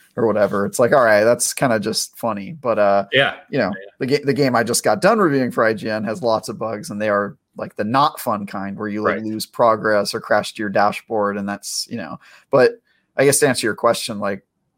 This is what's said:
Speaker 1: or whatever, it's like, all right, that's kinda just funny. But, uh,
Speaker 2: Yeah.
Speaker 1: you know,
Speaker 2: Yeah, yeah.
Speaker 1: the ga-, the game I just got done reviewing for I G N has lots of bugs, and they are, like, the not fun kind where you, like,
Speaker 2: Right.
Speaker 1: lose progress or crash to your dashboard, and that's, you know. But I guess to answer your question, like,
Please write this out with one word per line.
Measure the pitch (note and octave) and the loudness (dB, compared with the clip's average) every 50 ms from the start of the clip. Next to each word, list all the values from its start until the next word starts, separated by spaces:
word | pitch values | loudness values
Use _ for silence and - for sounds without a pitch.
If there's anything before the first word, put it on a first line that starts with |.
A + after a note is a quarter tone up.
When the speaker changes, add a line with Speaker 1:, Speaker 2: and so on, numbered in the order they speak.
| _ _ _ | _ _ _
Speaker 1:
or | B2 A#2 | -2 0
whatever, | A2 G#2 G#2 G2+ F#2+ G#2 G2 G2+ | 0 2 2 2 2 2 -2 -2
it's | G2 - - | -2 0 0
like, | B2 A2+ | 2 4
all | D3+ C3+ A#2+ | 4 4 6
right, | A2 G#2+ G#2 G#2+ | 6 6 6 6
that's | A#2 A#2+ A#2 - - - | 4 4 2 0 -4 -2
kinda | - D3 B2+ A2+ A2 | -2 0 0 0 0
just | G2 A2 G#2 - - - _ | -2 -2 -4 -4 -6 -8 _
funny. | - - A2+ G#2 G2+ G2 F#2+ | -6 -6 -6 -6 -6 -8 -12
But, | E3 D#3 - A#2+ A2 G#2 | -14 -6 -4 -2 2 4
uh, | G#2 G2 G2 G2+ G2 - B2+ | 4 4 4 2 2 2 2
Speaker 2:
Yeah. | C3+ C#3 - - - - _ | 2 2 2 -2 -6 -10 _
Speaker 1:
you | C#3+ | -2
know, | C3+ G#2+ F#2+ | -2 -2 -2
Speaker 2:
Yeah, | G2+ F#2+ G2 | -4 -6 -12
yeah. | G2+ _ _ | -18 _ _
Speaker 1:
the | C3+ | -2
ga-, | B2 C#3+ C#3+ C3 | -2 -2 0 0
the | C#3 B2 | -2 0
game | B2+ C#3+ B2+ B2 | 0 0 2 2
I | A#2 A2+ | 0 0
just | A2+ A2+ - - | 0 -2 0 0
got | B2 G#2+ G2 | 0 0 2
done | F3 F#3+ A#3 A3 | 2 2 4 4
reviewing | G3 D#3 C#3 C3+ B2+ A#2 | 2 2 2 0 0 -2
for | - B2 A#2 | 0 0 2
I | A2 A2 | 2 0
G | G2 A#2 A2+ | -2 -4 -4
N | G#2+ A2 G#2 | -4 -4 -4
has | A2+ G#2+ F#2 | -4 -6 -2
lots | B2+ A#2 A2 A2 - - | 0 0 0 0 -2 -6
of | G#2+ G#2 | -8 -8
bugs, | A2+ A2 A2+ G#2+ - - | -8 -8 -8 -8 -10 -10
and | G#2+ G#2 | -8 -4
they | G#2+ | -2
are, | G#2+ G2+ G2+ G2+ G2 - - _ _ _ | 0 0 0 0 -2 -6 -12 _ _ _
like, | - G2+ F2+ - | -12 -12 -10 -8
the | - G#2 | -6 -4
not | G#2+ B2+ C3+ D3 D3+ - - | 0 2 2 2 2 0 -4
fun | - B2 G#2+ G#2 G2+ | -4 -4 -4 -4 -6
kind | G2 - G2 G2 G2 G2 | -8 -8 -8 -8 -8 -8
where | A2 A2 G#2 | -8 -8 -6
you, | G2+ G#2+ | -6 -2
like, | G#2+ F#2+ E2+ | -2 -2 -2
Speaker 2:
Right. | - A2 | -2 -4
Speaker 1:
lose | G#2+ A2 G#2+ - | -6 -8 -8 -8
progress | - _ - B2 A2+ A2 G#2+ - A2 G#2+ G2+ G2+ - - | -8 _ 2 4 4 4 2 2 2 2 2 2 0 -4
or | A2 | -8
crash | - - A2 G#2 F#2+ - - | -2 0 0 0 0 -2 -6
to | - | -8
your | G#2+ G2+ | -6 -2
dashboard, | G2 G#2+ G2+ G#2 G2+ - - - A2+ G#2+ G2+ G2+ G2+ | 2 2 2 2 0 -4 -8 -4 -2 -2 -2 -2 -2
and | G2+ G2 | -4 -6
that's, | G2+ G2+ - - - - - - - | -8 -8 -10 -10 -10 -10 -10 -8 -8
you | A#2+ | -10
know. | A2 E2+ D2 - - - - - - _ _ | -10 -10 -12 -14 -16 -18 -20 -20 -20 _ _
But | C#3 C3+ B2 A#2 - - _ _ _ _ _ _ _ | 4 4 4 4 2 -2 _ _ _ _ _ _ _
I | - C3+ | 2 2
guess | C#3+ C3+ - | 4 4 4
to | D3+ | 2
answer | C3+ A#2+ - - | 2 0 0 -2
your | A2 G2+ | -4 -4
question, | - - A#2 A2+ - - - A2 G2+ | 0 0 0 0 0 -4 -8 -8 -6
like, | G#2 G2+ G2 G2 - _ _ _ _ _ _ | -4 -4 -4 -6 -10 _ _ _ _ _ _